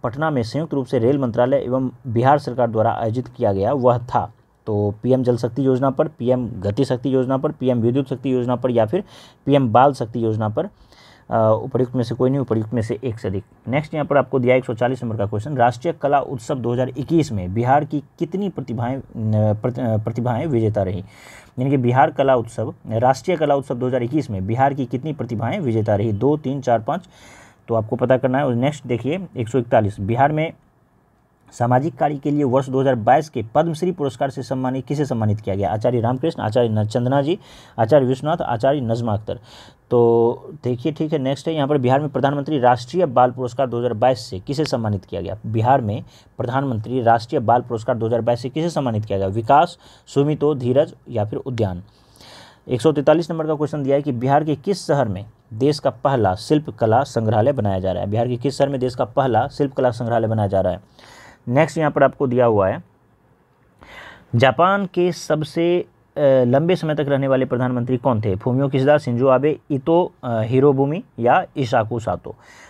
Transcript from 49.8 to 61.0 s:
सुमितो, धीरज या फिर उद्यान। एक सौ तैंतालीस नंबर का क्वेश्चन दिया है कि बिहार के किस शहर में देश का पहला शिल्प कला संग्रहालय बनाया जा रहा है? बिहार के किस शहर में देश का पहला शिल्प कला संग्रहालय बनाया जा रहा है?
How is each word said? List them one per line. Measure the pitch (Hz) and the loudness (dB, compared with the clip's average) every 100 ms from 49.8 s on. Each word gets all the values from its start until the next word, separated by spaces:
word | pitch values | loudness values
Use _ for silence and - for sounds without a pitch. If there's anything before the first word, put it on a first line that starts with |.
| - - _ | -20 -20 _
सुमितो, | 143 143 151 147 143 | 0 0 0 0 0
धीरज | 120 131 165 - - | 2 2 0 -4 -8
या | 117 104 | -4 -4
फिर | 135 | -4
उद्यान। | - 117 104 90 95 _ _ _ - - - - - | -8 -4 -2 -4 -12 _ _ _ -20 -20 -20 -20 -6
एक | 123 | 0
सौ | 165 | 2
तैंतालीस | 147 135 156 170 | 2 4 4 2
नंबर | 160 156 | -4 -2
का | 151 | -2
क्वेश्चन | 147 151 | -2 -4
दिया | 135 139 | 0 0
है | |
कि | 147 | 0
बिहार | 120 131 143 | -2 2 2
के | 156 147 | 2 -2
किस | 185 185 - | -2 -6 0
शहर | 143 117 | 0 0
में | 92 104 _ _ | -4 -10 _ _
देश | 107 139 151 | -2 0 0
का | 143 | -2
पहला | - 143 135 98 92 | -2 0 2 2 0
शिल्प | - 151 151 | 0 0 0
कला | - 113 117 | -2 2 2
संग्रहालय | 143 117 110 110 120 | 2 -2 0 2 2
बनाया | 135 104 95 | 2 0 0
जा | 92 | -2
रहा | 90 | -2
है? | 98 | -2
बिहार | 107 120 | -2 -2
के | 123 | -2
किस | 139 131 | -4 0
शहर | 143 | -2
में | 139 | 0
देश | 127 123 | -4 -2
का | 123 | -2
पहला | - 135 110 107 | 0 2 2 0
शिल्प | - 139 | -2 -2
कला | - 127 | 0 0
संग्रहालय | 113 120 117 110 | 0 -2 0 0
बनाया | 110 101 | 0 0
जा | 98 | 2
रहा | 92 | 0
है? | 90 - _ | -4 -10 _